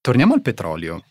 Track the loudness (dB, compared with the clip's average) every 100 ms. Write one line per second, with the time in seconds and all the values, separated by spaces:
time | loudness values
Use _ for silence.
0 | 0 4 4 2 0 -4 -6 -8 -8 -12
1 | -14